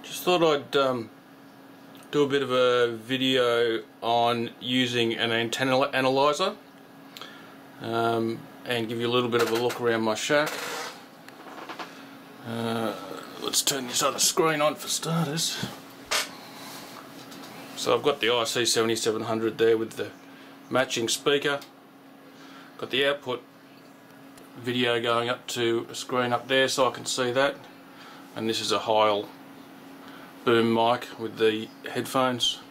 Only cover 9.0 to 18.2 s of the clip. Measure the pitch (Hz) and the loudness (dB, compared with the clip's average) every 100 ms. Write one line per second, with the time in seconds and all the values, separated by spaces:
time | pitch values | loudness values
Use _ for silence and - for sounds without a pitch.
9 | 117 123 123 120 113 113 120 117 120 113 | 0 0 2 2 2 2 0 0 0 2
10 | 113 107 - 147 151 - - - - - | 0 -2 2 2 2 -4 -8 -8 -10 -14
11 | - - - - - - - - - - | -20 -20 -20 -18 -18 -16 -14 -12 -14 -14
12 | - - - - 120 117 117 113 110 95 | -18 -20 -20 -16 -10 -6 -4 -2 -4 -6
13 | 95 - - - 120 - - 139 123 120 | -10 -12 -12 -8 -2 0 0 -2 -2 0
14 | 143 120 - - 160 151 147 143 - - | 0 2 0 4 2 4 2 0 -6 -4
15 | 160 165 151 160 - - - - - - | -2 0 0 -2 -4 -4 -8 -10 -18 -20
16 | - - - - - - - - - - | -4 -4 -4 -10 -18 -16 -16 -14 -16 -18
17 | - - - - - - - - 127 120 | -18 -18 -18 -18 -16 -16 -14 -4 0 2
18 | 135 143 | 2 2